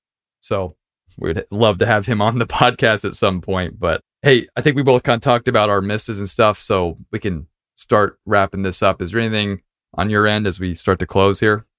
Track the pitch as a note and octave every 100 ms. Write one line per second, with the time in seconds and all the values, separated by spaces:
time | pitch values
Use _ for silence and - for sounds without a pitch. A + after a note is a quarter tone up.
0 | _ _ _ _ - G2+ F2+ - _ _
1 | _ - - E2+ - G2+ A2+ F#2 A2 G#2+
2 | G2+ G#2+ G#2+ A#2+ A#2 - B2 - A#2 G#2
3 | G2+ - G#2 F#2 F#2 F#2 F2+ - F2+ D#2+
4 | - _ C#3+ B2+ - - D3+ C3 C3+ B2
5 | - A#2 C#3 A#2+ A#2+ A2+ G#2 G2+ G2 G#2+
6 | - G2+ G2 - G#2+ G#2 - G2 F2 -
7 | - A2+ G#2 E2+ D2+ _ _ - - G#2+
8 | G2 - - G#2 G2 F#2+ F#2+ F2+ G2+ F#2
9 | F2+ A2 A2+ G#2+ G2+ F#2+ _ _ _ -
10 | G2+ G#2 G#2+ G#2+ G#2 E2+ F#2 E2+ - F2+
11 | F2+ G2 G2 F#2+ A2 G#2+ -